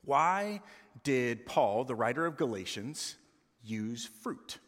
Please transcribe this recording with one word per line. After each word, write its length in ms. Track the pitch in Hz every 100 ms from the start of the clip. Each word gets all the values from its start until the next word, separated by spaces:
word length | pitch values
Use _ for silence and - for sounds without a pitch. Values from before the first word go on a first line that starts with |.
Why 600 | - 139 165 190 208 208 - - - -
did 400 | - 131 120 113
Paul, 400 | - - 120 104
the 100 | 131
writer 300 | 113 117 127
of 140 | 165 151
Galatians, 800 | 143 104 90 - 113 156 - - _ _ _ _
use 440 | 110 110 110 120 - -
fruit? 380 | - - - -